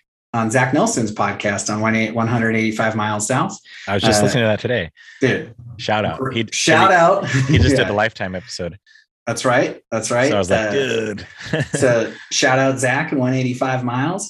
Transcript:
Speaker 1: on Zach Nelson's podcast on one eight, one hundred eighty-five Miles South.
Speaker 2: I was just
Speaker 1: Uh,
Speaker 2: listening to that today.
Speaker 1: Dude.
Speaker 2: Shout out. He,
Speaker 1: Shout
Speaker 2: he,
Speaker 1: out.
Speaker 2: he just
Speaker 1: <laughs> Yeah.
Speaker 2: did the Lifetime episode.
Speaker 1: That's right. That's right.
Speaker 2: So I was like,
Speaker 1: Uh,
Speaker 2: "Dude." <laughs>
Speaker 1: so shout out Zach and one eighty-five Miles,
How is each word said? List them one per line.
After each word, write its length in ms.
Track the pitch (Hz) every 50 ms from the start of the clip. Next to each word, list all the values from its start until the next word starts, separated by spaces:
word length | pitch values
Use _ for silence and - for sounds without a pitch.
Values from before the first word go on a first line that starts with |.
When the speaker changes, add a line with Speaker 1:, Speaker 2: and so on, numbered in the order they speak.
| _ _ _ _ _ _ -
Speaker 1:
on 160 | 117 110 113
Zach 220 | 117 127 127 131 135
Nelson's 380 | 151 - - - 139 110 104 104
podcast 600 | - 104 101 101 101 - 104 101 98 - - 107
on 80 | 107
one 140 | 110 110 110
eight, 180 | 110 110 110 113
one 140 | 113 113
hundred 280 | 113 120 117 113 113 110
eighty-five 400 | 110 110 110 107 - 113 110 107
Miles 320 | 110 107 107 107 107 107
South. 300 | - 127 139 170 190 - - _ - - - -
Speaker 2:
I 60 | - 101
was 80 | 101 107
just 180 | 113 107 104
Speaker 1:
Uh, 20 | 104
Speaker 2:
listening 180 | 101 - 127 113
to 40 |
that 120 | 107 104 98
today. 320 | - - 123 110 85 82 - - - - - -
Speaker 1:
Dude. 320 | 139 120 101 87 - - - - - - -
Speaker 2:
Shout 280 | - - - 107 107 101
out. 140 | 85 80 - 131 131 127
He, 120 | 113 110 -
Speaker 1:
Shout 400 | - - - 170 156 160 185 196
Speaker 2:
he, 40 | 185
Speaker 1:
out. 320 | 175 165 175 196 - - 123 117 135 131
Speaker 2:
he 100 | 131 156
just 120 | 151 - -
Speaker 1:
<laughs> 20 |
Yeah. 60 | 135
Speaker 2:
did 100 | 123 117
the 60 | 107 101
Lifetime 420 | 104 107 113 - - 104 92 92
episode. 420 | 92 - - - - 90 82 78 - _ _ _ _ _ _ _ _ -
Speaker 1:
That's 200 | 120 113 - -
right. 360 | 127 123 135 160 156 - - _ -
That's 180 | 117 110 107 -
right. 180 | 123 120 131 139
Speaker 2:
So 60 | 107
I 40 | 101
was 100 | 95 85
like, 80 | 120 113 110 104
Speaker 1:
Uh, 20 |
Speaker 2:
"Dude." 560 | 104 139 135 123 117 113 110 107 104 101 - - - - - -
<laughs> 160 | 156 156 143 - -
Speaker 1:
so 380 | 139 139 123 120 113 110 - - - - -
shout 280 | - - 151 131 131 131
out 200 | 135 135 131 113
Zach 320 | 120 123 127 143 160 -
and 80 | 160 135
one 140 | 127 127 131
eighty-five 500 | 131 127 123 123 - 139 131 131 127 123
Miles, 460 | 123 117 127 135 165 185 202 -